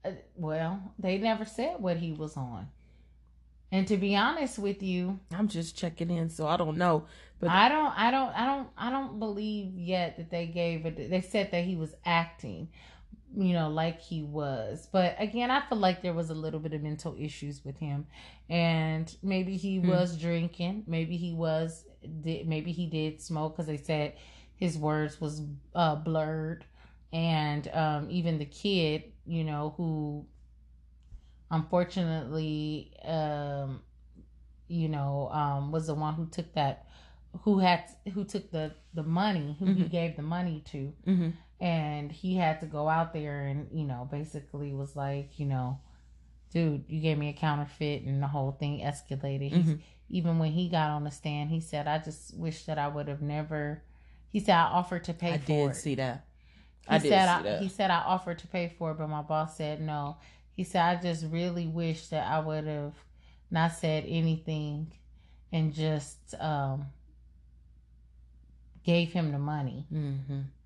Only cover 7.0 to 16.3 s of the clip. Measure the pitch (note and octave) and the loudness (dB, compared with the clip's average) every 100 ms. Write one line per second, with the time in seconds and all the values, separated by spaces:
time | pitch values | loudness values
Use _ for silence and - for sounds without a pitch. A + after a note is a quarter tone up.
7 | D#3+ - - - - F3+ A#3 D4+ D4 - | 0 -18 -20 -4 4 8 8 6 2 4
8 | A3+ C4 C4 D#3 B3 C#4 B3+ - A#3 C4+ | 4 4 0 0 0 0 -4 -6 -4 -2
9 | C4+ G#3+ A3 G3+ G#3+ G#3 F#3+ F#3 F3 F#3 | -4 -4 -4 -4 -4 -4 -6 -6 -2 0
10 | E3+ C#3+ E3 E3+ E3+ E3+ E3+ E3 D#3+ D#3 | 0 -4 -6 -4 -4 0 0 0 -4 -4
11 | A#2+ F#3 F3+ G#3+ G3 F3 F3 F3+ D#3+ - | -2 -2 0 -2 0 0 0 -2 -4 -6
12 | E3+ E3+ E3 - A#2+ E2+ E3 - - - | 2 2 2 -6 -12 -10 -12 -14 -20 -20
13 | - - - C4 F#3 F3 D#3 D#3 E3 E3 | -20 -20 -10 0 2 4 2 2 0 -2
14 | - E3 D3 D3+ C#3+ C3 G#2+ D3 - F#3+ | -8 -6 -4 -4 -2 -2 -4 -8 0 4
15 | F3+ - G#3 A#3 B3 C4+ C#4 A3+ F#3 F#3 | 4 2 -2 0 2 2 2 4 4 4
16 | F3+ E3 E3 | -2 -2 -2